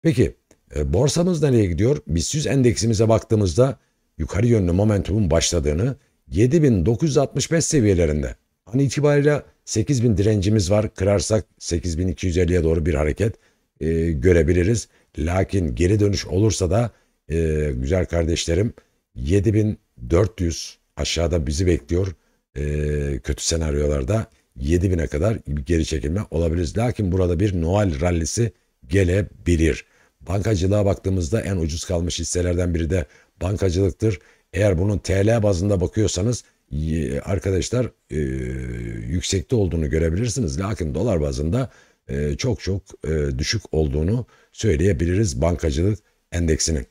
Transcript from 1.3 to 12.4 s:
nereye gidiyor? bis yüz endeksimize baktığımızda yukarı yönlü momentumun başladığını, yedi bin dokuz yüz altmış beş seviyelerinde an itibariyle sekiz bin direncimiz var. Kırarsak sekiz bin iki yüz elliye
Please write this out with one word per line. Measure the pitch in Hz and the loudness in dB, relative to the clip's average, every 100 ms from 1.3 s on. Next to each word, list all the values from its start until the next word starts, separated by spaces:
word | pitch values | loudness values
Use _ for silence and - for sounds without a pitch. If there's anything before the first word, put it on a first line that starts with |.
| 170 | 0
nereye | 147 120 98 | 2 4 2
gidiyor? | 80 113 147 - | 2 0 0 -2
bis | 85 78 | -2 -2
yüz | 151 107 | -4 0
endeksimize | 135 123 101 113 107 113 | 2 2 2 0 2 4
baktığımızda | 110 - 110 98 80 135 - _ _ _ - | 2 2 0 2 2 0 0 _ _ _ -8
yukarı | 78 92 120 | -6 0 2
yönlü | 117 87 | 2 2
momentumun | 87 107 101 - 104 92 | 2 2 0 0 -2 2
başladığını, | 80 - 87 71 76 123 - _ _ - | 2 2 0 0 0 -2 -4 _ _ -6
yedi | 73 123 165 | 2 2 4
bin | 147 104 82 | 4 4 2
dokuz | 117 165 | 0 0
yüz | 139 | 0
altmış | 135 143 - | 0 -4 -2
beş | 165 | -2
seviyelerinde | - 156 107 90 80 76 64 - _ _ - | 0 2 4 4 2 0 -4 -10 _ _ -6
an | 120 | -2
itibariyle | 139 - 147 143 143 143 - _ | -2 0 2 4 2 0 -6 _
sekiz | - - 104 135 | -6 -4 0 2
bin | 120 95 | 2 4
direncimiz | 101 107 92 110 87 | 4 2 2 2 2
var. | 104 107 | 0 0
Kırarsak | - 95 101 - 110 - _ | -2 0 0 0 -2 -2 _
sekiz | - 82 90 80 | -6 -4 -2 -2
bin | 92 | -2
iki | 80 95 | -2 0
yüz | |
elliye | 85 | 2